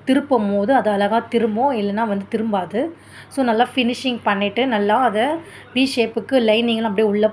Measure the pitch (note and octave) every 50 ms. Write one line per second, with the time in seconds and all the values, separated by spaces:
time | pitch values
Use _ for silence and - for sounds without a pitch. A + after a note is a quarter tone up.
0 | - - C4+ C#4+ C#4+ - C#4 A#3 G#3 G3+ G3+ G3+ G3+ G#3 C#4 B3 F#3+ G#3+ G3+ G3
1 | G3+ G3+ A3 A#3 A#3 - - A#3 A#3 A3+ G#3 A3 B3+ C#4+ C4 A3 G3+ G3+ G3+ G#3+
2 | A#3 A3 G3+ G3 G3 - - G#3 A3 A3+ G3+ F#3+ F3+ E3+ G3+ G#3+ D4 E4 E4 -
3 | - - - - - - - C#4 C4 A#3+ A3 A3 B3 B3 - C4+ A#3+ A#3 B3 -
4 | - C4 A#3+ A3+ - A3 G3+ G3 G3+ G3+ G3+ A#3 B3+ C4+ A#3 G#3 G3+ G3+ G#3 B3
5 | C4 A3+ G3 G#3+ A#3 C#4+ D#4+ E4 - - - - - - - B3+ C4+ C4 - B3+
6 | A3+ A3 A3+ A3+ G3 - C4+ C4 A#3 A3 G#3+ A3+ A#3 A#3 A3+ A3 A3+ A3 G3 G#3
7 | A3 G#3 G3+ G#3 G#3 G#3+